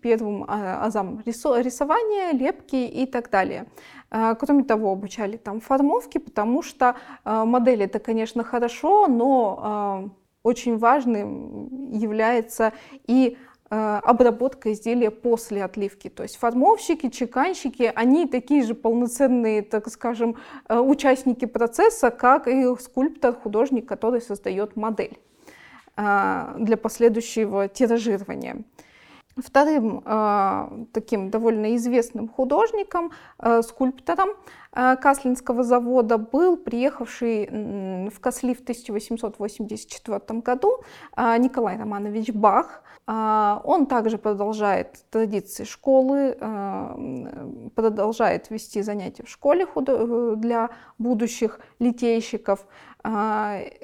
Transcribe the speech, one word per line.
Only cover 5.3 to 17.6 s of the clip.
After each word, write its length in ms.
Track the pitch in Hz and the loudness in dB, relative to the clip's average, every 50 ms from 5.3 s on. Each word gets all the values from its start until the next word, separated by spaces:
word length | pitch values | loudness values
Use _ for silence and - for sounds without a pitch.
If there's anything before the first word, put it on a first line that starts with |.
| 214 226 | -6 -8
там 240 | - 208 196 226 | -10 -10 -10 -8
формовки, 560 | - - 269 269 277 285 330 494 - - - 339 | -2 0 2 2 4 2 2 0 -2 -2 -6 -6
потому 460 | - - - 214 208 226 247 302 - | -6 -4 -4 -2 -2 0 0 -2 -2
что, 320 | - - - 254 247 247 - - - 269 - - | -4 -2 2 2 2 2 0 -8 -20 -20 -14 -6
э, 180 | 208 214 220 220 | -4 -2 0 2
модель — 400 | 226 247 247 233 262 247 214 196 | 2 2 4 4 4 4 2 2
это, 160 | 190 - 214 | -2 -2 -6
конечно, 440 | - - 226 226 220 220 - 233 226 | -4 -2 -2 -2 -2 -4 -4 -6 -6
хорошо, 640 | - - 240 240 233 233 - - 311 392 427 415 339 | -2 -2 -2 -2 -2 -4 -2 2 4 6 6 6 6
но, 960 | 247 233 233 269 269 254 226 202 185 - - 214 208 208 202 202 196 190 190 | 4 2 4 4 4 4 2 2 -2 -4 -6 -6 -4 -4 -4 -4 -4 -6 -8
э, 40 | 202 - _ _ _ _ _ - | -12 -16 _ _ _ _ _ -2
очень 340 | 226 247 240 - 247 226 214 | -2 0 0 0 -2 -2 2
важным 1120 | 226 233 262 294 247 240 226 208 208 214 - - - - - - - - 262 254 277 269 | 4 4 4 4 4 0 -2 -2 -2 -6 -8 -10 -12 -12 -12 -12 -12 -12 -12 -12 -12 -6
является 800 | 226 214 233 214 214 220 220 226 247 233 233 233 - - 226 220 - - - - 269 269 - - | -4 -4 -2 -2 0 0 2 2 2 0 0 -4 -2 -2 -2 -2 -2 -4 -20 -20 -20 -14 -2 2
и, 300 | 240 262 262 240 247 - - - _ _ _ - | 4 4 4 4 2 -4 -18 -20 _ _ _ -6
э, 280 | 214 220 220 214 208 202 - | -4 -2 -2 0 -2 0 4
обработка 680 | - 247 220 254 240 233 233 240 269 - - - 220 214 | 4 4 6 6 4 4 2 -2 -4 -4 -4 -4 -4 -4
изделия 380 | 214 - 226 240 247 240 214 | -4 -2 -2 0 2 0 0
после 520 | 220 - - 240 233 226 - - 208 202 196 | -2 -2 -2 0 0 0 -2 -6 -6 -6 -6
отливки. 460 | 185 185 214 202 202 - _ - 185 | -6 -6 -6 -6 -6 -8 _ -18 -18
То 140 | _ - - | _ -12 -14
есть 140 | - - - | -12 -10 -4
формовщики, 720 | - 233 240 254 277 392 453 415 - - 349 - - 240 | -2 0 2 4 4 4 4 4 2 -2 -4 -2 -2 -6
чеканщики, 840 | - - 247 233 - 262 269 370 370 - | -4 -4 -6 -4 -2 -2 -2 -2 -2 -4